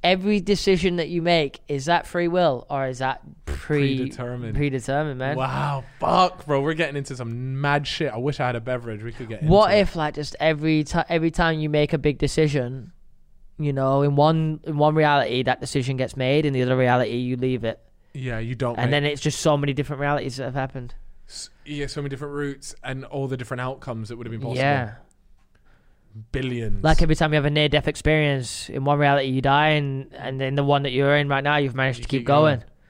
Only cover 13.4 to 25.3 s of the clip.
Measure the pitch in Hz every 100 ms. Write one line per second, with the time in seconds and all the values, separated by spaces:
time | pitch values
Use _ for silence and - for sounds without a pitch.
13.4 | - - 151 135 135 139 143 143 147 160
14.4 | 156 156 - 147 151 156 151 143 120 123
15.4 | 127 127 139 143 127 131 127 - 127 143
16.4 | 151 135 123 127 127 123 123 120 123 127
17.4 | 127 127 113 110 _ _ _ 139 127 113
18.4 | 113 120 120 120 123 147 147 143 151 -
19.4 | 160 147 143 135 135 139 143 147 131 127
20.4 | 127 135 131 131 120 - - - - -
21.4 | - _ - 147 139 - 143 135 147 143
22.4 | 143 139 - - 127 131 131 143 135 127
23.4 | 123 127 127 135 - 113 110 117 117 113
24.4 | 135 127 135 143 117 110 - _ _